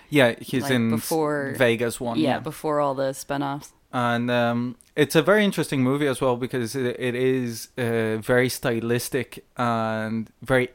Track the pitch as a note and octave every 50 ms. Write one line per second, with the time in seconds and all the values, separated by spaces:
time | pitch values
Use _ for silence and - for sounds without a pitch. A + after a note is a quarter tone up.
0 | - - D3 C#3+ B2+ A#2 - - - - - B2+ - C#3 C3 A#2+ A2+ A2+ A2+ A2
1 | - - E3 D#3+ D#3 D3 D3+ C#3+ C#3 C3+ C#3 - C3 A#2 A#2 A2 A#2+ A#2 A2 -
2 | B2+ A#2+ A#2 D3 D#3 C3+ A2 D#2+ A#2+ D#3 D3 - - D#3 D3 D3 D3 C#3+ C3+ C3+
3 | C3+ C3+ C3+ - - - C#3+ C#3+ C#3+ C#3 C#3 D3 - - _ _ _ _ - B2+
4 | A#2+ A#2+ A#2+ A#2 A#2+ B2 A#2+ A#2+ A#2+ A#2 A#2+ A#2+ A#2+ B2+ B2 - _ _ _ -
5 | D3 C3+ - E3 D3 F3 G3+ G#3+ G#3 G3+ - E3+ D3 - D#3 C3+ B2+ B2+ C3+ C#3+
6 | D3+ C#3 B2+ - C#3 C3 B2 B2 B2+ A#2+ - B2+ A#2 A2 C3+ C#3 B2 B2 A#2 -
7 | B2+ B2 A#2 B2 B2+ C3 C3 C3 B2 A#2+ A2+ A2+ - - _ - B2 A#2 A#2 A2+
8 | A2+ A2 A2 A2+ G#2+ - B2+ B2 B2+ B2 - - - C3+ A#2 A2+ A2 A#2 A#2+ B2
9 | - - - C3 A#2+ - - - - _ _ - A#2+ A#2+ A#2 A2+ A2+ A2 A2 A2
10 | A2 A2 A2 A2+ G#2+ - _ _ - - C3 B2+ B2 -